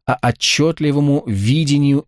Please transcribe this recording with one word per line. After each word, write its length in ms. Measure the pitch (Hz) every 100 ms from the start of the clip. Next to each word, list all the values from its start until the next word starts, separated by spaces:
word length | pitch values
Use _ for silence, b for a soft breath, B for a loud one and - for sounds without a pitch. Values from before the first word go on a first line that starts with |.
| -
а 100 | -
отчётливому 1080 | 120 - - - 156 156 151 143 143 143 -
видению 760 | 98 104 151 147 143 143 139